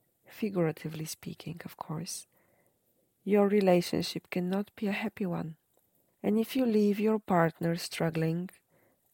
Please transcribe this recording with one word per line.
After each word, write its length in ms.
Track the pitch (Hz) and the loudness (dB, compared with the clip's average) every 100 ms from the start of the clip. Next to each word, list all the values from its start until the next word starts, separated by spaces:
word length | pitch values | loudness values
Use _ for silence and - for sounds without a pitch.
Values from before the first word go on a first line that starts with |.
| _ _ _ | _ _ _
figuratively 800 | - 214 190 165 156 156 156 156 | -6 -4 0 0 -2 -8 -8 -10
speaking, 560 | - 175 165 - 170 | -10 -12 -12 -12 -14
of 140 | - - | -14 -14
course, 500 | - 160 180 - - _ _ _ _ _ _ _ _ _ | -10 -10 -8 -12 -14 _ _ _ _ _ _ _ _ _
your 240 | 196 208 202 | 0 4 4
relationship 840 | 208 196 180 175 - 175 - - | 4 6 4 4 -2 -4 -8 -8
cannot 420 | 185 180 190 208 - | -6 -2 -4 -6 -6
be 120 | 202 | -4
a 40 | |
happy 340 | 202 226 - 190 | -4 -6 -6 -6
one. 300 | 165 160 160 _ _ _ _ _ _ | -4 -8 -12 _ _ _ _ _ _
And 160 | 196 214 | 0 0
if 180 | 226 269 | 0 0
you 100 | 247 | 2
leave 340 | 214 208 202 | 4 4 2
your 200 | 214 220 | 2 0
partner 560 | - 180 165 - 170 170 | 2 4 4 2 -2 -2
struggling 760 | - - 165 160 160 165 185 - _ _ _ _ _ | -6 -4 -2 0 0 -2 -6 -12 _ _ _ _ _